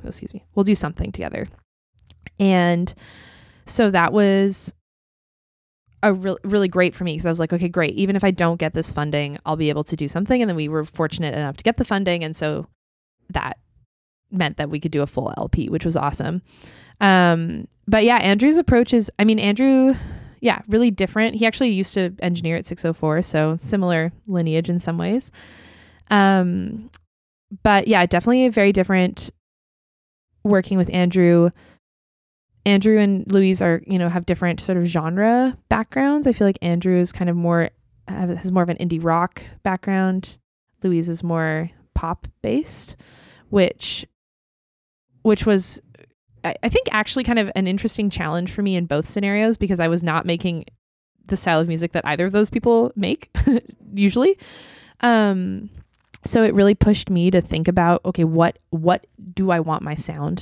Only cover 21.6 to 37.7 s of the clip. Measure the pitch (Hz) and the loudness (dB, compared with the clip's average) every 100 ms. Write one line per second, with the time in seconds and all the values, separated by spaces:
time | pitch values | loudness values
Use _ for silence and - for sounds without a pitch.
21.6 | 254 190 190 202 180 196 180 175 165 165 | 0 0 -2 -2 -4 -4 -4 -4 -4 -4
22.6 | - 175 165 165 156 156 180 156 156 165 | -6 -6 -6 -2 -2 -2 -2 0 0 -2
23.6 | - 202 180 165 165 - - 180 165 160 | -4 -2 0 0 -2 -6 -6 -4 0 -2
24.6 | 165 175 175 170 170 240 - - - - | -2 -4 -4 -4 -2 -4 -6 -18 -20 -20
25.6 | - - _ _ - 208 196 190 180 185 | -20 -20 _ _ 0 2 4 4 2 -2
26.6 | 185 220 226 - _ _ _ _ - 196 | -6 -10 -16 -20 _ _ _ _ -20 -2
27.6 | 220 196 - 196 175 175 226 254 254 214 | 4 4 4 4 4 2 2 2 2 4
28.6 | 202 196 185 185 180 - - - _ _ | 2 2 2 2 0 -2 -14 -16 _ _
29.6 | _ _ _ _ _ _ _ _ 208 196 | _ _ _ _ _ _ _ _ 0 2
30.6 | 180 190 175 180 180 185 175 170 170 - | 2 0 0 0 2 4 6 6 4 0
31.6 | _ _ _ _ _ _ _ _ _ _ | _ _ _ _ _ _ _ _ _ _
32.6 | 202 196 214 214 202 196 - 196 190 185 | 2 2 4 4 4 0 2 2 4 2
33.6 | 180 165 - 185 170 175 170 170 175 165 | 0 0 -2 -2 -2 -2 -4 -2 -2 -2
34.6 | - 180 175 165 156 185 220 240 262 - | -2 -2 0 -2 -2 0 2 2 0 -2
35.6 | - 220 226 269 277 302 277 226 202 196 | -4 -4 -2 -2 0 2 0 2 0 0
36.6 | 175 170 185 180 175 - 175 175 170 170 | -2 0 2 2 0 -2 -2 -2 0 0
37.6 | 165 | -2